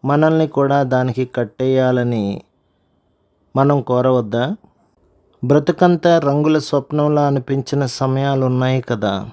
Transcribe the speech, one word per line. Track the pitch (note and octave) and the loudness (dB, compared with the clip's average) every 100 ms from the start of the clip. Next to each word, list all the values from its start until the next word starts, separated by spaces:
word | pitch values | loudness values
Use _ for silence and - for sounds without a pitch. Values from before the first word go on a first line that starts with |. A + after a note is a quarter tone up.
| C3+ | 0
మనల్ని | C#3+ D#3 D#3+ D#3 | 2 2 2 0
కూడా | C#3+ C#3 C#3+ | 0 0 0
దానికి | C3+ B2+ B2+ A#2+ B2+ | 2 0 0 -2 -4
కట్టేయాలని | - A2+ _ C3 C3 B2+ B2+ A#2+ A#2+ G2+ G2+ - _ _ _ _ _ _ _ _ _ _ C3+ | -4 -6 _ 0 2 2 0 0 -2 -4 -6 -12 _ _ _ _ _ _ _ _ _ _ 0
మనం | C#3 C#3+ | 2 0
కోరవద్దా? | A#2+ B2 B2+ B2+ G#2+ A#2 B2+ G#3+ _ _ _ _ _ _ _ _ | 0 0 2 0 0 -4 -4 -6 _ _ _ _ _ _ _ _
బ్రతుకంతా | B2+ C#3+ D3 D#3+ F3+ F3 E3+ E3+ | 2 2 2 2 2 4 2 2
రంగుల | C#3+ C#3+ D3+ D#3 | 2 0 2 0
స్వప్నంలా | D3 C#3+ C3+ D3+ D3 D3 C#3+ | 0 -4 -2 -2 0 2 0
అనిపించిన | C#3 B2 C3+ C3 C#3+ C3+ | 0 -2 -4 -2 -2 -2
సమయాలు | - C3+ C3 C#3 C3+ C3 | -2 -2 -2 -2 0 0
ఉన్నాయి | B2+ B2+ C3 | 0 0 -2
కదా. | B2 A2+ G#2 G2 G#2 | -2 -4 -2 -4 -8